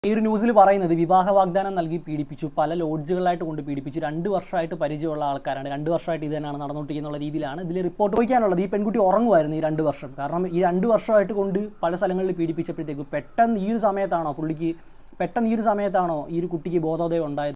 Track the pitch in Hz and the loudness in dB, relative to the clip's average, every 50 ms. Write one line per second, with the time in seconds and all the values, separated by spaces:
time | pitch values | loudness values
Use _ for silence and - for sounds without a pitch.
0 | - 202 214 226 220 220 214 208 208 240 233 214 190 196 202 202 185 170 165 165 | 0 0 0 2 2 2 2 2 2 4 8 8 8 8 8 4 4 2 2 2
1 | 170 156 185 185 180 196 196 196 190 180 170 196 196 196 196 185 165 160 160 175 | 4 4 4 4 4 6 4 4 4 4 2 0 0 0 -2 -2 -2 -2 -4 -6
2 | 151 - 151 147 147 - 151 - - 151 - - 156 151 165 175 170 156 156 160 | -6 -6 -6 -6 -6 -6 -8 -8 -8 -6 -2 -2 -2 0 0 -2 -2 -2 -4 -4
3 | 147 147 180 180 180 180 175 165 175 160 156 151 143 139 143 139 139 147 127 160 | -2 -2 -2 0 2 0 0 0 -4 -6 -6 -8 -6 -6 -6 -6 -6 -8 -8 -6
4 | 156 147 151 160 170 208 196 180 170 - - 180 165 165 180 160 160 143 151 151 | -6 -4 -4 -4 -2 -2 -2 -2 -4 -2 -4 -4 -2 -4 -4 -4 -4 -4 -2 -4
5 | 151 165 151 151 147 143 139 139 - 151 135 135 135 143 139 143 151 156 170 160 | -4 -4 -4 -2 -2 -2 -4 -4 -4 -6 -6 -6 -6 -6 -6 -4 -2 -2 -2 -2
6 | - - 165 156 156 147 151 151 151 147 143 143 147 143 143 151 151 139 151 151 | 0 -2 -4 -4 -4 -4 -4 -4 -6 -6 -8 -8 -6 -6 -6 -8 -6 -6 -6 -6
7 | 147 151 147 147 147 151 147 160 151 139 139 170 190 160 170 185 185 175 - - | -6 -6 -6 -6 -6 -6 -4 -4 -6 -6 -6 -8 -6 -4 -4 -2 -2 -4 0 0
8 | 208 202 185 220 240 220 262 247 226 202 180 175 196 190 202 202 208 220 202 233 | 0 2 2 2 2 4 2 2 4 4 2 2 0 0 0 0 0 0 2 4
9 | 202 185 185 202 233 240 196 165 151 147 156 156 156 156 156 156 156 151 143 - | 4 4 6 4 6 6 6 6 4 4 -2 -2 -2 -2 0 0 0 0 -2 -4
10 | - 131 131 - 139 143 160 175 185 180 165 175 185 180 175 185 185 240 226 202 | -10 -14 -8 -8 -6 -4 -2 -2 -2 0 0 2 2 2 2 2 2 4 2 2
11 | 190 - 220 214 196 185 220 202 196 196 185 202 208 214 - - - 170 175 175 | 2 4 4 4 4 4 0 -2 -2 0 0 -2 -2 -4 -6 -4 -2 -2 0 0
12 | 202 185 180 185 190 190 180 175 165 160 165 160 165 - 165 - 160 151 147 139 | 0 0 0 0 0 -2 0 -2 -2 -2 -2 -4 -4 -6 -6 -8 -6 -8 -6 -8
13 | 143 - - 147 139 - - - 233 233 233 202 185 202 226 233 208 208 196 196 | -8 -6 -6 -8 -8 -6 2 2 2 2 2 0 0 -2 -2 2 2 0 2 0
14 | 196 185 180 170 165 156 143 170 156 156 160 151 170 165 165 165 - - - - | -2 0 0 -2 -2 -2 -4 -4 -4 -4 -4 -2 -2 -4 -4 -6 -12 -20 -20 -20
15 | - - - - 180 170 - 240 233 220 226 226 214 226 208 208 202 208 185 190 | -20 -20 -6 -4 -4 -2 0 0 0 2 0 2 2 0 0 2 0 0 2 2
16 | 180 170 165 147 147 151 170 170 170 175 175 165 - 185 165 175 160 160 160 160 | 2 2 -2 -4 -4 -4 -4 -4 -4 -2 -4 -6 -4 -2 -2 0 0 0 -2 -2
17 | 170 170 170 170 160 147 143 143 147 147 139 | -2 0 0 -2 -2 -2 -4 -4 -4 -4 -6